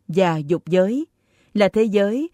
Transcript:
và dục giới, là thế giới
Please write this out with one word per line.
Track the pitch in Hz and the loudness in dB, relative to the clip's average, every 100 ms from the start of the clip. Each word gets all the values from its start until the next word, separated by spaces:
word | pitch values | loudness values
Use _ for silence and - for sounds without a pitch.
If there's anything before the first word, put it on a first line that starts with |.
| - | -6
và | 170 180 160 | 0 0 0
dục | 143 170 - | -2 -4 0
giới, | 185 190 254 320 _ _ _ _ | 0 2 -2 -6 _ _ _ _
là | - 190 | 0 0
thế | 214 | 2
giới | 226 202 202 240 330 | 2 2 0 -2 -6